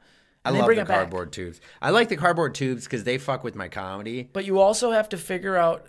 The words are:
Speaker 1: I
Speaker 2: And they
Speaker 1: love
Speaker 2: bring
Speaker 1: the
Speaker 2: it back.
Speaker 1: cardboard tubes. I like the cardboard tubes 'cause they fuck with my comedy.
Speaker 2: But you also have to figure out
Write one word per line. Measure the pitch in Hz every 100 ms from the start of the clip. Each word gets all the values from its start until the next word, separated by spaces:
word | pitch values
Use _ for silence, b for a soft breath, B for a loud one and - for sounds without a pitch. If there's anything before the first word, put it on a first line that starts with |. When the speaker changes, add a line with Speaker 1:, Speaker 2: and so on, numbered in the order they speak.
| _ _ _ _ 123
Speaker 1:
I |
Speaker 2:
And | -
they |
Speaker 1:
love | -
Speaker 2:
bring | 226
Speaker 1:
the |
Speaker 2:
it | 190
back. | -
Speaker 1:
cardboard | 90 92 82
tubes. | - 90 82 b b
I | -
like | 208 226
the | 170
cardboard | 175 170 147 -
tubes | 135 123 -
'cause | 120 104
they | 131
fuck | 135 131
with | 120 104
my | 90
comedy. | 101 95 98 107 123 123
Speaker 2:
But | 196 196
you | 190
also | 190 220 240
have | 220 214
to | 180
figure | - 185 196 185
out | 165 165